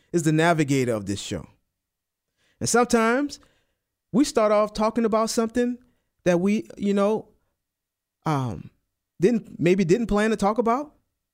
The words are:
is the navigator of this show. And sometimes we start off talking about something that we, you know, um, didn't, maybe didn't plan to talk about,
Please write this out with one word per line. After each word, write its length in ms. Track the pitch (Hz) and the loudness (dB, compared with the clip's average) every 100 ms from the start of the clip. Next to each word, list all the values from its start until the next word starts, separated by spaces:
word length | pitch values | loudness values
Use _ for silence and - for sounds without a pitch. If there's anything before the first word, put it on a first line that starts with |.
| _ | _
is 120 | 175 | -2
the 80 | 156 | 2
navigator 600 | 156 165 165 147 139 123 | 2 4 2 2 0 0
of 140 | 110 98 | -2 -4
this 140 | 98 | -6
show. 260 | - 92 - _ _ _ _ _ _ _ _ _ _ - | -6 -10 -10 _ _ _ _ _ _ _ _ _ _ -10
And 80 | - | -2
sometimes 680 | 226 240 233 226 247 285 - _ _ _ _ _ _ _ | 0 2 2 2 0 -2 -8 _ _ _ _ _ _ _
we 120 | 202 | -2
start 280 | 294 - 214 | 0 2 2
off 220 | 208 208 | 2 0
talking 320 | 208 220 226 226 | -2 -2 0 0
about 240 | 220 220 | 0 -2
something 480 | - 226 247 240 240 _ _ _ _ | -2 -2 -2 -2 -4 _ _ _ _
that 160 | - 175 | 0 0
we, 260 | 190 214 - - | 2 -2 -4 -6
you 160 | 202 | -2
know, 360 | 202 202 220 - _ _ _ _ _ _ _ _ _ - | 0 0 -2 -6 _ _ _ _ _ _ _ _ _ -4
um, 440 | 147 127 85 - _ _ _ _ - | -2 -4 -8 -14 _ _ _ _ 0
didn't, 380 | 180 233 - - | 2 2 -4 -2
maybe 260 | 156 190 | 0 2
didn't 240 | 175 196 226 | 2 0 0
plan 220 | 208 214 | 0 0
to 60 | 214 | 0
talk 220 | 196 226 | 0 0
about, 340 | 226 240 294 _ _ _ _ | 0 -2 -4 _ _ _ _